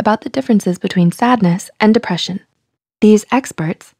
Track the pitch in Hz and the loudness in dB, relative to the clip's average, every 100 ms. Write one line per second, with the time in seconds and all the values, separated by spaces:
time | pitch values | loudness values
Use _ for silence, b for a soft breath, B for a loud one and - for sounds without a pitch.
0 | 208 220 - 269 262 208 185 180 190 185 | -2 -2 -4 -6 0 0 0 -4 -4 0
1 | 175 - 240 240 180 180 - - 214 226 | 0 0 0 2 0 -2 -6 -2 2 2
2 | - 170 - 190 _ _ _ _ _ - | 0 -6 -6 -10 _ _ _ _ _ 0
3 | 214 214 - 254 - - 160 - - | 4 4 2 -4 -4 -8 -8 -8 -14